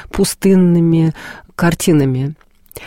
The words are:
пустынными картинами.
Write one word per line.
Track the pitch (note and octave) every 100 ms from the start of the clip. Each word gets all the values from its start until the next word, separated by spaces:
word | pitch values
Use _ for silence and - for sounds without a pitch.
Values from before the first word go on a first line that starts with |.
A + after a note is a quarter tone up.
| -
пустынными | - G3 - F#3+ F#3+ F3 E3+ E3 E3 D#3+ - - - - -
картинами. | E3+ F3+ F#3+ D3+ C3+ B2+ C#3 D3+ _ _ _ -